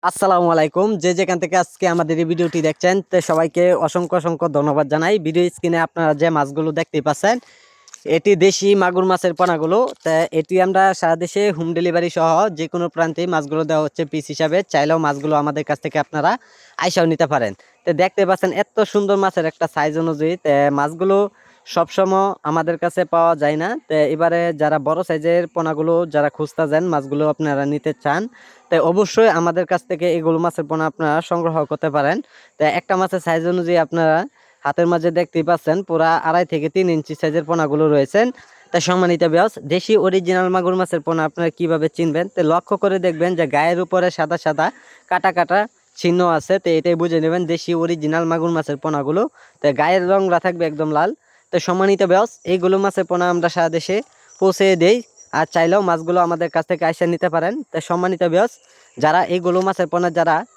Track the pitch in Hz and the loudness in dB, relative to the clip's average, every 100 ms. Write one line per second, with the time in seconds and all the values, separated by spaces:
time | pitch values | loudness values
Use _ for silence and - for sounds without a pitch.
0 | 175 - 196 180 175 165 156 175 208 208 | -4 0 2 4 4 2 2 0 0 0
1 | 175 175 185 180 180 185 175 - 185 170 | -2 0 -2 -2 0 -2 -2 -2 -2 0
2 | 160 160 165 165 170 170 156 156 180 190 | 0 -2 -2 0 -2 0 -2 0 0 0
3 | - 185 165 160 165 175 180 180 160 180 | 0 -2 0 0 0 2 2 2 0 -2
4 | 175 180 165 165 170 143 147 143 143 151 | -2 -2 -2 -4 -2 0 0 0 0 0
5 | 165 214 156 160 175 - 175 165 160 - | 0 0 0 0 -2 -2 -2 0 -2 0
6 | 160 147 165 156 139 147 160 156 165 156 | 0 2 2 0 -2 -4 -4 -4 -4 -4
7 | 143 147 196 247 - _ _ _ _ - | -2 0 0 -2 -6 _ _ _ _ -16
8 | - 160 202 190 190 185 196 202 180 180 | -2 0 2 4 4 4 2 2 2 0
9 | 185 185 185 160 180 160 160 196 254 - | 0 0 0 0 0 0 0 0 0 -4
10 | 165 160 165 160 151 185 185 190 190 185 | -2 0 0 -2 0 0 2 4 2 2
11 | 170 165 175 202 208 160 165 170 175 170 | 0 0 -2 -2 -2 -2 -4 -2 0 0
12 | 175 170 160 160 214 156 160 180 175 165 | -2 0 2 2 0 -2 -6 -4 -6 -2
13 | 165 156 175 165 143 156 160 156 151 - | -2 -2 -2 -2 -2 -4 0 0 -2 -4
14 | 156 160 143 147 160 175 196 156 147 165 | -6 -6 -8 -4 0 0 0 0 2 2
15 | 156 143 151 151 147 147 147 147 160 151 | 0 -2 0 0 0 -4 -4 -6 -4 -4
16 | 147 156 151 240 _ _ - - 180 185 | -4 -2 -2 -2 _ _ -18 -6 -2 0
17 | 170 156 156 143 113 98 _ _ - 156 | 0 2 0 0 -2 -6 _ _ -4 0
18 | 185 - 185 185 185 175 208 - 208 208 | 0 2 0 2 0 -2 -2 -2 0 0
19 | 202 196 196 185 160 - 165 - 151 156 | 0 0 0 0 -4 -2 -4 -2 -2 0
20 | 165 151 156 180 151 139 143 143 143 165 | -2 -2 -2 -2 0 2 2 2 -2 -2
21 | 185 196 202 _ _ _ - - 170 - | 0 2 0 _ _ _ -6 -2 -2 0
22 | 190 190 196 190 151 160 160 170 175 - | 0 2 0 -4 -4 -2 -2 -2 -4 -2
23 | 175 170 165 165 147 156 175 262 _ 156 | 0 2 2 2 0 0 -4 -6 _ 0
24 | 147 156 170 170 170 151 151 156 139 160 | 0 2 0 2 -2 0 0 0 0 -2
25 | 180 160 156 170 170 175 160 151 160 165 | -2 -2 0 0 0 -4 -4 -2 0 0
26 | 170 147 147 - 151 - 160 151 180 151 | 0 0 0 -2 -8 -2 0 0 0 -2
27 | 135 143 151 147 156 139 139 147 156 151 | -2 -2 -2 0 -2 -2 -2 -4 -4 -4
28 | 147 151 226 - - - _ 165 160 180 | -2 -2 -4 -12 -20 -20 _ 2 2 2
29 | 208 - 226 160 170 165 175 180 - 180 | 0 4 4 4 0 -2 -2 -4 -4 -4
30 | 175 170 160 165 170 - 147 160 160 - | -2 0 0 0 0 -4 -6 -2 -4 -2
31 | 160 151 165 175 165 160 147 160 160 143 | 0 0 -2 -2 -2 -2 -4 -4 -2 0
32 | 143 190 - - - _ 151 175 - 190 | 0 -2 -6 -20 -20 _ 0 0 -2 -2
33 | 185 185 170 165 165 180 170 175 160 165 | 0 -2 -2 -2 0 -2 0 0 0 0
34 | 160 160 233 _ _ _ 143 143 170 175 | 2 2 -2 _ _ _ -6 0 0 2
35 | 165 165 170 165 156 170 - 165 196 165 | 0 -2 -2 -2 0 -2 0 -4 -2 0
36 | 160 165 160 175 180 160 156 190 185 160 | 2 2 0 0 0 -2 -2 0 0 0
37 | 147 156 160 156 151 170 156 147 156 147 | -4 -6 -2 -2 -2 -2 0 2 2 2
38 | 139 196 240 - - - _ 175 160 180 | 2 2 0 -2 -20 -20 _ -4 0 2
39 | 180 175 170 165 214 - 147 175 - 220 | 2 2 2 4 2 -2 -4 -4 2 2
40 | 185 190 175 185 185 185 180 185 185 170 | 4 0 0 0 0 0 0 -2 -2 -4
41 | 151 165 156 156 165 - 170 160 156 - | -2 -2 -2 -2 -4 -2 -2 0 -2 -2
42 | 170 151 190 - 160 160 - 196 202 190 | -2 -2 -4 -2 2 0 0 -2 0 0
43 | 180 160 175 175 156 143 160 175 180 185 | -2 0 -2 0 0 0 0 0 0 0
44 | 180 - 156 170 - 147 160 - - - | 0 -2 -4 -2 -2 0 -2 -4 -20 -20
45 | _ 180 190 175 170 190 214 _ _ - | _ 0 0 0 0 0 -2 _ _ -4
46 | 175 180 180 160 - 190 180 160 175 170 | 0 2 2 0 0 -2 2 0 2 0
47 | 175 165 160 175 170 165 - 170 170 170 | 0 0 0 -2 -2 -4 -2 -2 -2 -2
48 | 151 160 165 165 165 165 151 143 156 151 | -2 -2 0 -2 -2 -2 -4 -6 -4 -4
49 | 143 156 165 _ - _ 147 135 151 185 | -2 -2 -4 _ -20 _ -2 0 2 2
50 | 180 196 190 175 185 175 165 151 156 151 | 2 2 2 0 0 -2 -4 -2 -2 0
51 | 175 302 _ _ _ 180 - 180 196 196 | -2 -4 _ _ _ -4 -2 0 2 2
52 | 196 185 233 - - 185 180 196 196 196 | 2 2 2 -4 -4 -2 2 2 0 -2
53 | 180 175 180 175 170 175 165 165 - 196 | -2 0 0 0 0 0 -2 -2 -2 -4
54 | 269 _ _ - 190 180 190 180 170 240 | -6 _ _ -2 0 2 2 4 4 2
55 | - _ _ - 160 170 165 196 190 170 | -2 _ _ -4 -2 2 2 2 2 -2
56 | 165 180 175 170 170 165 160 175 165 165 | 0 0 2 0 -2 -2 -2 -2 -2 0
57 | 170 170 180 160 165 254 269 160 - 175 | -2 0 -2 0 -2 -6 -8 -8 -4 -2
58 | 180 180 175 165 233 - _ _ _ - | -2 0 0 2 0 -4 _ _ _ -2
59 | 147 170 175 180 180 180 190 190 175 175 | 2 2 2 0 0 0 0 -2 -2 0
60 | 175 165 165 156 170 | -2 0 0 0 -4